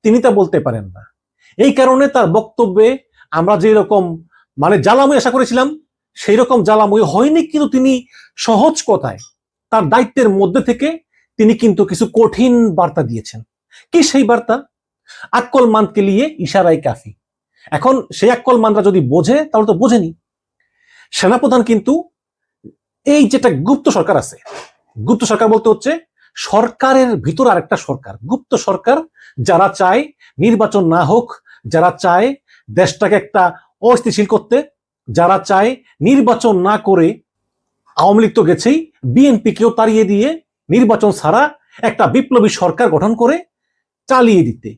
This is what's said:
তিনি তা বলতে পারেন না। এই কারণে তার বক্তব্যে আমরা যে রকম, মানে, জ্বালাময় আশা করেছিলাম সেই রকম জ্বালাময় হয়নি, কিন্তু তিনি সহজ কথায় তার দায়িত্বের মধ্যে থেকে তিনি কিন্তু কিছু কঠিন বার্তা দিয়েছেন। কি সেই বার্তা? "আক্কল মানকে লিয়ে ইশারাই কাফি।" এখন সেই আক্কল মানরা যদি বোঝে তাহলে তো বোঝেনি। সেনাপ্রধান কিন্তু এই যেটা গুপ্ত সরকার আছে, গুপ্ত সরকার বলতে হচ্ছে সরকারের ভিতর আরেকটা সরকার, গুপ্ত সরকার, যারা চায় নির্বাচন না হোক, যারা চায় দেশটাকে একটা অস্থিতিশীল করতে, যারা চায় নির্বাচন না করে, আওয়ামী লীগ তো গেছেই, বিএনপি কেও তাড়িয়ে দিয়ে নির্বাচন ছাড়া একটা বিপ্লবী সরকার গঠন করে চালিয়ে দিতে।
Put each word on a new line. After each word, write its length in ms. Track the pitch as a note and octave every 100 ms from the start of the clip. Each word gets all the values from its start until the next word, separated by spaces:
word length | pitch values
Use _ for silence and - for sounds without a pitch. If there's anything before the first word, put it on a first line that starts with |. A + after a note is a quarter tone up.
| A3
তিনি 120 | A#3
তা 80 | B3
বলতে 260 | G3+ F#3 F3
পারেন 260 | D3 A2+ G2
না। 160 | F#2 - _ _ _ _ -
এই 140 | C4+
কারণে 340 | C4+ C4 C4 C#4
তার 200 | C4 F#3
বক্তব্যে 600 | G3 A3 - A3+ F#3 A3 C4 _ _ _
আমরা 240 | D#3+ F3 G#3
যে 140 | G#3+
রকম, 300 | G#3+ G3 G#3 F3+ E3 _ _ _ -
মানে, 180 | D3+ G3+
জ্বালাময় 420 | D#3 B3+ C#4 C#4
আশা 100 | C4
করেছিলাম 360 | B3+ B3+ A#3+ C4+ D#4 _ _ _ -
সেই 200 | - G#3+
রকম 200 | B3 B3
জ্বালাময় 420 | F#3 G#3+ G#3 G#3 F3
হয়নি, 360 | F3 C#4 D#4+ D#4+
কিন্তু 200 | D4+ D4
তিনি 220 | C4 C4 B3+ B3 _ _ -
সহজ 380 | - G#3+ D4+ D#4+ -
কথায় 320 | G3+ B2+ G2 - _ _ _ _
তার 120 | A3 D#3+
দায়িত্বের 400 | A3+ B3+ - A3
মধ্যে 320 | F#3+ G3 F#3+
থেকে 260 | - A#3+ C#4+ E4 _ _ _ -
তিনি 140 | A3
কিন্তু 280 | A3+ A#3 F#3+ G3
কিছু 200 | F#3 A3+
কঠিন 400 | A3+ A3 A3 B3 A#3+ A3+ D#3+
বার্তা 260 | E3+ -
দিয়েছেন। 360 | B2 A#2 G#2+ A2 - _ _ _ _
কি 100 | E4+
সেই 200 | - C#4
বার্তা? 320 | A3+ A#3+ A#3+ A#3+ - _ _ _ _ - -
"আক্কল 340 | A#3+ A#3+ C4+ A#3+
মানকে 320 | A3 G#3 G#3+
লিয়ে 240 | G3 G3 D4+ D#4
ইশারাই 400 | E3+ G3 F3 D#3+
কাফি।" 300 | D3 - G#2+ - _ _ _ _ -
এখন 240 | D3 B3+ C4 -
সেই 200 | - G#3
আক্কল 260 | B3 C4 B3
মানরা 240 | A3 G#3
যদি 200 | G3 F#3
বোঝে 360 | B2+ D#3 E3+ C#4 D4+
তাহলে 220 | G#3+ G#3+
তো 60 |
বোঝেনি। 360 | F3 A#3 A#3 E3 E3 _ _ _ _ _ _ _ _ _
সেনাপ্রধান 480 | - F#3+ B3+ C#4 B3
কিন্তু 300 | A#3 A3 G#3 D#4+ - _ _ _ _ _ - _ _ _ -
এই 160 | D4 A3
যেটা 220 | C4 B3 C#3
গুপ্ত 240 | F3 C#4+ D4+
সরকার 260 | G#3 E3 D#3
আছে, 200 | - - - - - _ _ A2
গুপ্ত 260 | A2 A3+
সরকার 240 | A3+ G#3+ A3
বলতে 180 | A3 A3
হচ্ছে 220 | G#3+ C4+ E4 _ _ _ -
সরকারের 760 | - G3+ A#3 - C4 C4+ B3+ F#3+
ভিতর 300 | A#2 E3 B3+
আরেকটা 300 | F3+ - F#3+
সরকার, 360 | - C3 - G2 B2+
গুপ্ত 260 | C4+ _ B3
সরকার, 420 | - F#3 A3+ C#4+ D#4+ _ - -
যারা 300 | A#2+ E3+ G3
চায় 320 | - F#3 A3 D4+ _ _ -
নির্বাচন 460 | G3+ A3 G#3+ G#3 E3+
না 140 | E3
হোক, 240 | D3+ A3+ A#3+ - _ - -
যারা 240 | D#3+ F3
চায় 360 | E3 F#3 F3 A#3+ C#4 _ _ -
দেশটাকে 460 | G#2+ F3+ - G#3 G#3
একটা 280 | - G3+ F3+ F3 _ _
অস্থিতিশীল 440 | A3+ A#3+ A#3+ F#3+ G3+
করতে, 320 | A3 - A#3+ D#4 _ _ _ -
যারা 300 | A#2 F3 F#3+
চায় 320 | F#3+ G3 A3 C4 _ _
নির্বাচন 520 | F3 C#4 A#3+ A#3 A#3 F#3+
না 140 | F#3+ G#3+
করে, 300 | G3+ F#3 E3 A3+ _ _ _ _ _ _ _ -
আওয়ামী 220 | F3 G#3
লীগ 120 | A3 -
তো 60 |
গেছেই, 340 | E3+ F3 A#3 D#4 D#4+ _
বিএনপি 480 | B2+ D3+ C#4+ A3+ A3+
কেও 180 | - A3+
তাড়িয়ে 340 | A#3 A3+ A3
দিয়ে 240 | G3 G3+ C4 E4 _ _ -
নির্বাচন 420 | G#3 A#3 A3 G#3+
ছাড়া 300 | - D3+ G#3+ D4 - _ -
একটা 220 | A3+ - E3
বিপ্লবী 420 | A#3+ C#4 B3 G#3+
সরকার 380 | - F3+ E3 -
গঠন 220 | D#3 G3+ A3+
করে 200 | A#3+ E4 - _ _ _ _ _ -
চালিয়ে 340 | C4 A#3+ F#3+
দিতে। 260 | B2 A2 A2